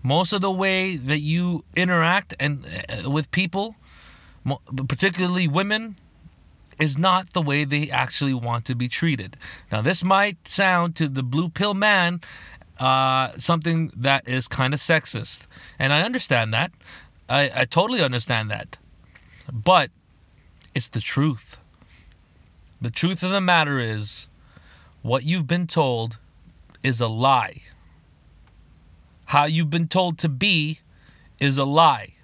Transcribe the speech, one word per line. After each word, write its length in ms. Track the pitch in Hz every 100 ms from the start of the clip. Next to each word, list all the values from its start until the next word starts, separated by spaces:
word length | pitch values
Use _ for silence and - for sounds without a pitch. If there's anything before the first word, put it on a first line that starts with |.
Most 280 | 127 156 180
of 80 | 202
the 100 | 196
way 460 | 185 190 190 190 165
that 240 | 127 147
you 420 | 147 170 180 170 - -
interact 580 | 180 175 165 190 - -
and, 260 | 143 143 - 80 -
uh, 200 | 110 -
with 220 | 147 151
people, 460 | 180 185 190 214 220 - - - - - -
mo-, 180 | 131 135 - 131 135
particularly 580 | 131 196 175 185 180 175
women, 500 | 151 196 214 226 190 - _ - _ - - - -
is 180 | 151 139
not 340 | 185 185 185
the 60 | 185
way 240 | 147 143
they 240 | 143 147 147
actually 460 | 131 127 - 143
want 300 | 127 117 117
to 100 | 113
be 140 | 120 123
treated. 480 | - 165 127 92 - - - -
Now, 100 | 107
this 220 | 117 185
might 360 | 180 196 202 180 -
sound 480 | - 190 180 170 165
to 100 | 156
the 160 | 135
blue 260 | 127 139 180
pill 260 | - 208
man, 460 | 196 214 202 175 175 - - - - - -
uh, 580 | 131 131 131 131 131 -
something 540 | - 170 160 165 160
that 320 | - 127 139 -
is 220 | 127 -
kinda 280 | - 131 143
sexist. 680 | - 160 - 110 113 - - - - -
And 140 | 135
I 100 | 147
understand 500 | 208 254 - 123 110
that. 200 | 110 143 _ - - - - -
I, 320 | 131 139 127
I 40 |
totally 380 | 127 170 214 247
understand 480 | 143 123 113 117 107
that. 280 | 104 - - - - - - - - -
But 400 | 120 135 185 127 _ _ _ _ - - - -
it's 140 | - -
the 120 | 117
truth. 580 | - - 151 123 - - - _ - - - - _ _ - - - -
The 100 | 117
truth 320 | - 170 190
of 80 | 180
the 100 | 196
matter 380 | 185 170 151 135
is, 480 | 113 107 104 - - - - - - - - -
what 200 | 117 131
you've 240 | 139 180 139
been 220 | 175 170
told 500 | - 139 117 113 113 - - - - - -
is 180 | 135 117
a 60 | 117
lie. 560 | 113 131 131 101 - - - - - _ _ - - - - - - - - - _
How 200 | - 143
you've 260 | 147 160 156
been 180 | 165 165
told 300 | 190 180 160
to 100 | 165
be 520 | 131 208 175 151 156 _ - - - - -
is 160 | 143 135
a 80 |
lie. 480 | 135 151 165 123 98 _